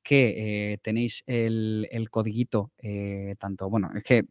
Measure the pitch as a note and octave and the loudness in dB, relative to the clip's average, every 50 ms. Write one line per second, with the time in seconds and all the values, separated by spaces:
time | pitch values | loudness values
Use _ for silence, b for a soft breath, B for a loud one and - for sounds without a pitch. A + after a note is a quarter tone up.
0 | _ - D3 C#3 C3 A2 F2+ - G#2+ G#2+ G#2 G#2 G#2 G#2 G#2 G2+ _ A2 G#2+ A#2 | _ 4 4 6 6 4 2 -2 -4 -4 -2 -2 -2 -4 -4 -6 _ -2 0 0
1 | A#2+ A#2 - - - - B2 A#2 A2+ A2+ A2+ A2+ A2 A2 A2 G#2+ G#2+ - - A2+ | 0 -2 -4 -8 -6 -2 0 0 2 2 0 0 0 0 -2 -2 -4 -4 -4 -6
2 | A2+ A2 - A2+ G#2+ A2 G#2 A#2 B2 - - G#2+ G2+ - _ _ - G#2+ G2+ G2+ | -6 -2 -2 -2 0 0 0 -2 -2 0 0 0 0 -2 _ _ -8 -6 -6 -4
3 | G2+ G2+ G2 G2 G2 G2 G2 - - G2 G2 - F#2+ G2 G#2+ A2+ F#2 E2 - G#2+ | -4 -6 -6 -6 -6 -8 -8 -8 -8 -8 -8 -6 -6 -2 0 0 0 -2 -6 -10
4 | - - B2 A#2 - - | 4 6 6 6 6 2